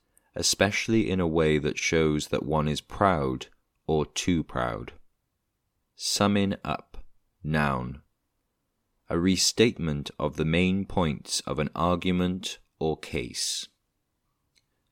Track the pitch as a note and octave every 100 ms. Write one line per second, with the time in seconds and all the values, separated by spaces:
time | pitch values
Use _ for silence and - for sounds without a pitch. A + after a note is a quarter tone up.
0 | _ _ _ - F2 - G2 G#2 - A2+
1 | - F#2 E2+ D#2+ D#2 D2+ C#2+ - - E2
2 | D#2+ D2+ D2 - - D2+ D2+ D2 - -
3 | G2+ E2+ C2+ B1+ - _ _ _ - D#2
4 | D2 - - E2+ D2 C2 A#1+ A1 A#1 -
5 | - _ _ _ _ _ _ _ _ -
6 | - - G2+ G2+ G2 G2+ - - - -
7 | - - _ _ D2+ D#2 D2 C2 B1+ C#2
8 | _ _ _ _ _ _ _ _ _ _
9 | - E2+ F2+ F2+ - - A#2 F#2 E2 D2
10 | C#2+ - D2 - D#2 E2 F#2 F#2+ F#2+ -
11 | E2 C2 - - - C#2 D2 - E2+ F2
12 | F#2 F2+ F2+ F#2 - - _ - D#2 D2+
13 | - D2 B1 - - - - _ _ _
14 | _ _ _ _ _ _ _ _ _